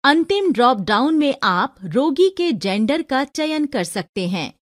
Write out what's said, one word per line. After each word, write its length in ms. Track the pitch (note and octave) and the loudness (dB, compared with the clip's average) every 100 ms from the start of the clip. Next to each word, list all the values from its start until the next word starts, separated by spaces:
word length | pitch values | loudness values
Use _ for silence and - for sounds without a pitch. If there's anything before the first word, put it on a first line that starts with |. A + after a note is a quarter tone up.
अंतिम 480 | C#4 D#4+ D#4+ G4+ G4 | 2 2 2 0 0
ड्रॉप 260 | G#3 A#3+ A#3+ | 2 2 2
डाउन 400 | F3+ G#3 C#4 D#4+ | 0 0 2 2
में 160 | C#4+ C4+ | 0 0
आप 340 | G#3+ F3+ B3+ _ | 0 0 -2 _
रोगी 460 | F#3+ F#3+ D4+ C#4 F#4+ | -4 0 0 2 2
के 220 | F#4+ F4 | 2 -2
जेंडर 500 | G#3+ G3 G3+ A3 D#4 | -2 -2 0 0 -2
का 220 | D#4+ C4 | -2 -2
चयन 420 | C#4 - D#4 D#4 D4 | -2 -4 -4 -2 -2
कर 180 | A#3+ | -4
सकते 440 | F3 G#3 - - F3+ | -4 -6 -8 -6 -4
हैं। 260 | F#3 C#3+ _ | -4 -6 _